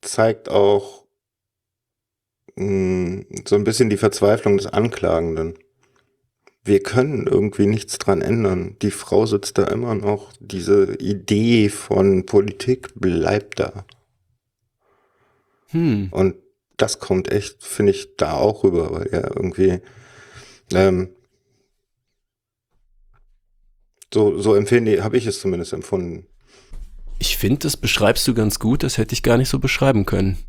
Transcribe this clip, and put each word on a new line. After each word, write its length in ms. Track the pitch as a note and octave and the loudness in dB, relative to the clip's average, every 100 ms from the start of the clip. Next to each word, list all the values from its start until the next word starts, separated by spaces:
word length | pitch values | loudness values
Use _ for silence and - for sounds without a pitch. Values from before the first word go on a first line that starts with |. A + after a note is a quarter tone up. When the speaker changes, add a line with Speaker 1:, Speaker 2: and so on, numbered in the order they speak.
Speaker 1:
zeigt 480 | - - A2+ A2 - | -10 0 0 0 -2
auch, 540 | G2+ G2+ G2+ - - _ _ _ _ _ _ _ _ _ _ _ _ _ _ _ - | 4 4 4 -2 -18 _ _ _ _ _ _ _ _ _ _ _ _ _ _ _ -8
mm, 640 | G2 G2 F#2 F#2 F2+ F#2+ - - - | -2 0 0 0 -2 -6 -10 -14 0
so 80 | G#2 | 2
ein 80 | |
bisschen 280 | G#2 A2 A2+ | 2 2 0
die 60 | G#2 | 2
Verzweiflung 600 | A2 - G2+ G#2+ - G2+ | 0 2 2 2 2 0
des 80 | F#2+ | 0
Anklagenden. 880 | - A#2 - F2+ E2 E2 D#2+ E2 E2 _ _ _ _ _ _ _ _ _ _ | -2 -2 -2 -2 0 -2 -4 -6 -8 _ _ _ _ _ _ _ _ _ _
Wir 200 | - G2+ | 2 2
können 420 | - A2 C3+ C3+ - | 4 0 0 0 0
irgendwie 400 | - G#2 - G2+ | 0 0 2 0
nichts 320 | G#2+ - - | 2 -4 -8
dran 240 | - G2 | -2 0
ändern. 540 | - A2+ G#2 F2+ F2+ - | 0 0 0 -2 -6 -4
Die 80 | G#2+ | -4
Frau 340 | - - - A2 | -4 0 2 2
sitzt 320 | G2+ - - | 0 -2 -2
da 60 | G2+ | 0
immer 300 | A2 A#2+ A2 | -2 -4 -4
noch. 360 | G#2 G#2 - - | -2 -4 -6 -20
Diese 540 | G2 G2 E2+ G2+ F#2 D2+ | -12 -8 2 2 2 -2
Idee 760 | F2+ G2 - G#2 A#2 A#2+ G#2 | -4 -6 0 0 4 4 2
von 560 | - - G#2 F#2+ F#2+ F#2 | 0 -4 2 4 2 2
Politik 600 | G#2 G2+ G2 - B2+ - - | 2 2 -4 -4 -4 -4 -6
bleibt 600 | F#2 E2+ D#2+ G#2 G2+ - | -2 0 0 -2 -4 -6
da. 260 | - G2 - _ _ _ _ _ _ _ _ _ _ _ _ _ _ _ _ _ _ | -6 -6 -18 _ _ _ _ _ _ _ _ _ _ _ _ _ _ _ _ _ _
Speaker 2:
Hm. 380 | D#3+ E3 G#2+ F#2+ | -2 0 0 -2
Speaker 1:
Und 240 | - F#2+ - _ _ _ _ | 0 0 0 _ _ _ _
das 220 | - - | -2 -2
kommt 320 | - F#2 F2+ | -2 -2 0
echt, 320 | G#2 G2+ - | -4 -4 -14
finde 280 | - - G#2 | -16 0 2
ich, 220 | G2 - _ | 2 -4 _
da 160 | D#2 | -2
auch 300 | - G#2 - | 2 0 2
rüber, 280 | G2 E2+ E2 | 2 2 -2
weil 180 | E2 - | -4 -4
ja 160 | F2 - - | -4 -4 -4
irgendwie, 460 | F2+ - F#2 F2+ - - - - - - - - _ | -6 2 2 2 -6 -20 -20 -20 -20 -20 -20 -20 _
ähm, 360 | F3+ F#3+ F2+ - _ _ _ _ _ _ _ _ _ _ _ _ _ _ _ _ _ _ _ _ _ _ _ _ _ _ _ _ _ - | 2 4 2 -4 _ _ _ _ _ _ _ _ _ _ _ _ _ _ _ _ _ _ _ _ _ _ _ _ _ _ _ _ _ -4
so, 260 | - G#2 D#2+ | 2 2 2
so 160 | G#2+ G#2 | 2 2
empfinde 400 | G2+ A#2+ A2+ G2 | 4 2 4 0
ich, 60 | |
hab 100 | G#2+ | 2
ich 120 | A#2+ A2+ | -2 -2
es 140 | G2 | -4
zumindest 340 | G2 F2 E2 | -4 -4 -6
empfunden. 540 | - D#2 F#2+ F2 E2 F2 _ _ _ _ - - - - - | -10 -4 -4 -4 -10 -16 _ _ _ _ -16 -16 -16 -12 -6
Speaker 2:
Ich 200 | - - | -4 -2
finde, 220 | G2+ C#3 | 0 0
das 180 | D3+ - | -2 -4
beschreibst 500 | A2+ - G#2 - - | -2 0 2 2 0
du 60 | |
ganz 260 | A#2 G#2+ - | 2 0 0
gut, 240 | A2 C3+ | 0 0
das 140 | - - | 0 -2
hätte 160 | A2 | -2
ich 100 | A#2+ | -2
gar 140 | - A#2+ | 2 2
nicht 120 | C3 | 2
so 100 | C3+ | 0
beschreiben 460 | C3 - C#3 A#2+ F#2+ | -2 0 2 2 2
können. 320 | G2 F#2+ F#2+ | 0 0 -2